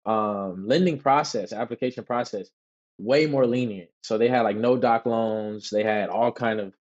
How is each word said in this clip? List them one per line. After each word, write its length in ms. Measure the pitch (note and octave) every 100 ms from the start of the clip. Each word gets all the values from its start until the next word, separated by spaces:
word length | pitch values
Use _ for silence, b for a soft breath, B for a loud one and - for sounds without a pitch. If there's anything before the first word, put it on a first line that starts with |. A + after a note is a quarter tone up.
| -
um, 600 | A2 G#2+ G2+ G2 F#2 G2+
lending 300 | D3+ F#3 D3
process, 560 | C#3 C#3 D3+ A2+ F#2
application 500 | G#2+ A#2 A#2 B2+ B2+
process, 460 | G#2+ A#2+ A#2+ G#2 F#2 _ _ _ _ _
way 300 | G2+ C#3 D#3
more 180 | C#3 B2
lenient. 460 | B2 B2 G2 E2+ _
So 160 | - A2
they 100 | A#2+
had, 140 | B2+
like, 160 | A2 G#2
no 180 | A#2+ B2+
doc 300 | A#2+ A#2 A#2+
loans, 640 | A2+ A2+ A2 G#2+ G#2+ G#2
they 140 | G#2
had 260 | G#2+ G#2+ F#2
all 220 | F#2+ A#2+
kind 280 | A#2 A#2+ G#2+
of, 140 | G2 - _